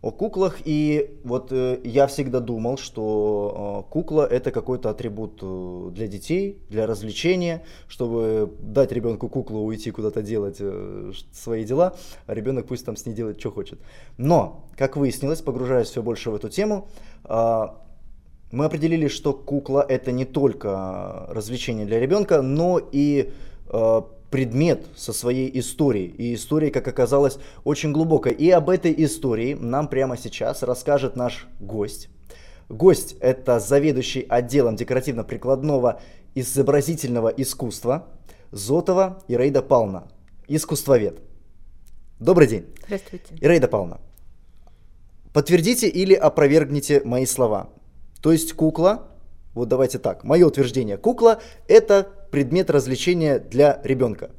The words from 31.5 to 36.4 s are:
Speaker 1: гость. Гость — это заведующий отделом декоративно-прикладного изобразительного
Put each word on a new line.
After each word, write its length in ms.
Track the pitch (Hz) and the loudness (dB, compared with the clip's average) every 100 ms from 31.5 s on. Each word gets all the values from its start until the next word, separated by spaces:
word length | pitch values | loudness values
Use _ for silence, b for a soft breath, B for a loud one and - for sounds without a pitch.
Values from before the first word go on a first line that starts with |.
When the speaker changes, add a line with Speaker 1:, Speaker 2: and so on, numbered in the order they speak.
| - | -14
Speaker 1:
гость. 500 | 98 107 101 - - - b b b b b | -8 -6 -6 -6 -18 -20 b b b b b
Гость — 480 | 107 180 156 - - | 4 6 6 0 0
это 380 | 127 131 - 120 | 0 2 2 0
заведующий 640 | 101 139 156 127 117 131 - | 4 2 4 0 -2 -6 0
отделом 480 | 120 123 143 120 107 | 0 2 2 2 0
декоративно-прикладного 1200 | 117 127 117 117 - 113 123 131 147 139 123 - B B B | -2 -2 -2 -6 -6 -6 -2 0 2 2 2 0 B B B
изобразительного 880 | - | -8